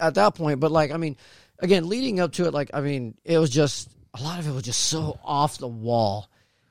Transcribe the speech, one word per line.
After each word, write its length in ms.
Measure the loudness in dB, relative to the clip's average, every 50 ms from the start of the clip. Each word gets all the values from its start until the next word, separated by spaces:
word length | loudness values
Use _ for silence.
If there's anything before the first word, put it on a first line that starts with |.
at 140 | 0 2 4
that 180 | 4 4 4 4
point. 240 | 2 0 0 0 2
But, 140 | 2 2 4
like, 180 | 4 2 2
I 60 | 0
mean, 200 | -4 -4 -4 -6 -8 -14 -20 -20 -20 _ _ _ _
again, 280 | 2 4 4 4 4 0
leading 300 | -2 -2 -2 -2 0 0
up 140 | 0 -2 0
to 140 | -2 -2
it, 60 | 0 0
like, 180 | -2 -4 -4 -4
I 60 | -4
mean, 340 | -2 -2 -2 -4 -4 -6 -10 -14 _
it 140 | 2 2 4
was 120 | 4 4
just, 380 | 4 2 2 2 0 -4 -10 -14 -18 _ -20 _ -14 -10
a 20 | -10
lot 160 | -8 -8 -6
of 80 | -6 -6
it 40 | -6
was 120 | -6 -6
just 160 | -4 -2 -2
so 400 | -2 0 -2 -2 -4 -4 -6 -8 -6
off 360 | -4 0 2 2 0 0 -4
the 100 | -10 -10
wall. 600 | -10 -6 -2 0 2 2 2 2 0 -2 -8 -12 _ _ _ _ _ _ _ _